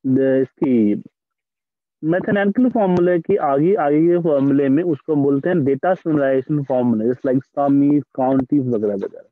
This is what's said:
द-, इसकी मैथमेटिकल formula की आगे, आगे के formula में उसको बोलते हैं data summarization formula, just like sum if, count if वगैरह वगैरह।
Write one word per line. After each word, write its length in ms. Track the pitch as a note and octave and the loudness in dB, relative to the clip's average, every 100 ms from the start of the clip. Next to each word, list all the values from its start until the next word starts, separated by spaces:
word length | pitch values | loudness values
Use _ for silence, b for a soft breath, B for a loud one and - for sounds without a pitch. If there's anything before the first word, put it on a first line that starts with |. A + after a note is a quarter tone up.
| C3+ | 0
द-, 320 | C3 C3+ C3 | 0 2 0
इसकी 600 | C3+ _ C#3 A#2+ G#2 G2+ - _ _ _ _ _ _ _ _ _ | -2 _ 0 2 0 -2 -8 _ _ _ _ _ _ _ _ _
मैथमेटिकल 640 | D3+ F3+ F#3 G3+ G3+ G3 B3 | -4 -2 -2 -2 0 0 0
formula 480 | A#3 G3 F3+ F3 F3+ | 0 0 2 2 0
की 180 | E3 G3+ | 0 -2
आगे, 400 | D3+ C#3 E3 G3+ | 0 0 0 0
आगे 260 | D3 D3 | 2 2
के 220 | E3+ F3 | 2 2
formula 460 | E3+ C#3+ C#3 C#3 C#3 | 0 0 2 2 2
में 140 | C#3 | 0
उसको 320 | F3 D3 - D3 | 0 -4 -2 0
बोलते 340 | C#3 C#3 F3 | 0 0 0
हैं 160 | F3+ C3+ | 0 0
data 280 | C#3 F3+ | 0 -2
summarization 720 | F3+ E3 D3+ C3+ C3+ C3 D3+ | -2 -2 0 0 0 -2 -6
formula, 420 | C#3 B2+ B2 A2 A2+ | -2 -2 0 0 -2
just 200 | B2+ C3 | -2 -2
like 140 | C3 | -2
sum 420 | - - C#3+ C#3 | -4 -4 0 2
if, 220 | C#3+ D3 - - | 2 0 -2 -4
count 280 | C3 C3+ C3 | 0 0 0
if 220 | D3 B2+ A#2 | -2 0 -2
वगैरह 180 | G#2 | -2
वगैरह। 360 | G2 F#2+ - - | -4 -8 -12 -20